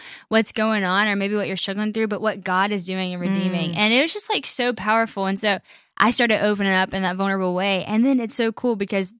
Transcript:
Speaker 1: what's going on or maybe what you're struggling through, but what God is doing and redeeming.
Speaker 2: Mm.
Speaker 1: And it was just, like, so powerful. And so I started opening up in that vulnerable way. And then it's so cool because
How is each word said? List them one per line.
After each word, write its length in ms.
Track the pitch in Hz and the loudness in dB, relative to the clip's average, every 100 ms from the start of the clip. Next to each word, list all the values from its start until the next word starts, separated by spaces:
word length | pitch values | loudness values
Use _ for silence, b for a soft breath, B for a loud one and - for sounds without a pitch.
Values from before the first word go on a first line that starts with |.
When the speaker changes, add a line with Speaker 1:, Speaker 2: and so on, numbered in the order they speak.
| B B B | B B B
Speaker 1:
what's 220 | 220 220 | 0 2
going 300 | - 220 220 | 0 0 2
on 240 | 185 190 214 | 2 2 2
or 80 | |
maybe 200 | 202 196 208 | 0 0 0
what 100 | 196 | -2
you're 120 | 185 | -2
struggling 340 | - 196 214 | -4 -2 -2
through, 160 | 214 220 | 0 -2
but 140 | 202 | 0
what 200 | 214 202 | -2 -2
God 300 | 190 185 202 | -2 0 0
is 120 | 208 | -2
doing 280 | 175 185 185 | -4 -4 -4
and 80 | 180 | -2
redeeming. 520 | 180 196 185 180 175 | 0 0 0 0 -2
Speaker 2:
Mm. 40 | 170 | 2
Speaker 1:
And 160 | 214 | 2
it 80 | 240 | 4
was 140 | 320 | 2
just, 160 | 415 - | -2 -4
like, 160 | 403 - | -4 -4
so 260 | - 240 | -2 0
powerful. 540 | 240 202 226 226 - 190 | -2 0 2 0 -2 -2
And 120 | 196 | 0
so 200 | 214 202 b b b - | 0 -2 b b b 0
I 100 | 214 | 2
started 300 | 240 233 220 | 4 2 2
opening 300 | 208 202 196 | 2 2 2
up 220 | 185 190 | 2 0
in 80 | 190 | 0
that 140 | 185 185 | -2 0
vulnerable 360 | 196 196 185 | 0 0 0
way. 300 | 180 196 190 | 0 0 -2
And 220 | - 214 254 | 0 2 4
then 140 | 262 | 2
it's 140 | 226 | 0
so 180 | - 226 | -2 -2
cool 220 | 220 247 | 0 -2
because 380 | 220 202 196 190 | -2 -2 -2 -2